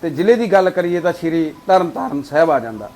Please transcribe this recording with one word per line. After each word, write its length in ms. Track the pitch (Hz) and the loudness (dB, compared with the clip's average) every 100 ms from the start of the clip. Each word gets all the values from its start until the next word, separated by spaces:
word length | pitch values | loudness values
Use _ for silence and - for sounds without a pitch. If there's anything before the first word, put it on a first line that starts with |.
ਤੇ 80 | 170 | -6
ਜ਼ਿਲ੍ਹੇ 260 | 139 190 233 | -2 2 2
ਦੀ 160 | 233 | 4
ਗੱਲ 180 | 190 185 | 4 2
ਕਰੀਏ 300 | 180 175 175 | 0 -2 0
ਤਾਂ 140 | 170 | -2
ਸ਼੍ਰੀ 400 | 170 165 165 156 - - | -2 -2 -2 -4 -6 2
ਤਰਨਤਾਰਨ 560 | 185 175 240 262 143 | 2 2 -4 -6 -6
ਸਾਹਿਬ 280 | 135 147 165 | -2 2 2
ਆ 80 | 139 | 2
ਜਾਂਦਾ। 300 | 117 110 101 | -2 -12 -14